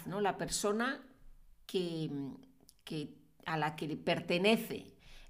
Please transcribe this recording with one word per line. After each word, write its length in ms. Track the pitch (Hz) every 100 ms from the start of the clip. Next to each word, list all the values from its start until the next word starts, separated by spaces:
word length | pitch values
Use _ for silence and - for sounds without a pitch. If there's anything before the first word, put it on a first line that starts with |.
| -
¿no? 160 | 190
La 160 | 202 175
persona 640 | 170 - 202 214 247 285 - - - - - - -
que, 440 | 190 175 165 151 143 135 - - - - -
que, 300 | - 160 147 - - -
a 140 | - 160
la 180 | 151 156
que 120 | 156
le 80 | 143
pertenece 960 | - 170 - 175 196 226 - 123 - - - -